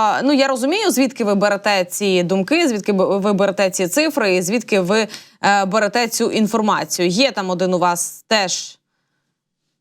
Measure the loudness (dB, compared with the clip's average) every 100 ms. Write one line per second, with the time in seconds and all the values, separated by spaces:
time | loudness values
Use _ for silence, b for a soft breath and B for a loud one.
0 | 2 0 2 2 2 0 -2 0 0 0
1 | 0 0 -2 2 2 0 0 0 -2 -2
2 | 0 0 2 -2 0 0 2 0 -2 0
3 | 2 0 0 2 0 0 -2 0 -2 0
4 | 0 0 0 0 0 -4 0 0 2 0
5 | -2 B B B 0 2 2 0 0 0
6 | -2 -2 -2 0 0 2 0 0 -2 -2
7 | 0 2 0 0 -4 -2 0 2 2 0
8 | -4 -10 _ 0 0 -4 -8 -18 _ _
9 | _ _ _ _ _ _ _ _